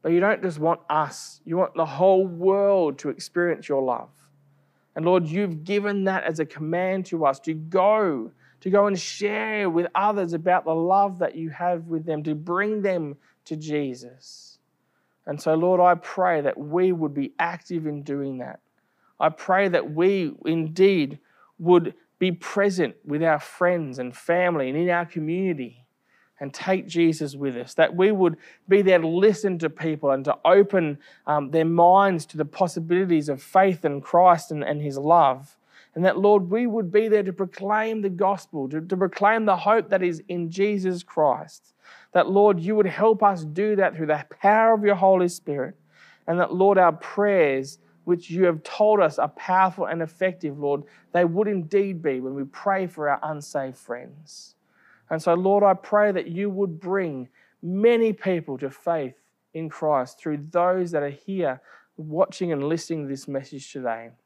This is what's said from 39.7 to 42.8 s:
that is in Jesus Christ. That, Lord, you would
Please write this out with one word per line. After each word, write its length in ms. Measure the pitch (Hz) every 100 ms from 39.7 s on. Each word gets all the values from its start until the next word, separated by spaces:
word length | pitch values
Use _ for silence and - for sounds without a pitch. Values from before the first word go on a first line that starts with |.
| 226 196
that 140 | 190
is 200 | 180 160 -
in 220 | 175 165
Jesus 520 | 175 202 208 185 175
Christ. 720 | - - 151 127 147 - _ _ - - _
That, 160 | 180 165
Lord, 320 | 190 208 185
you 160 | 170
would 100 | 214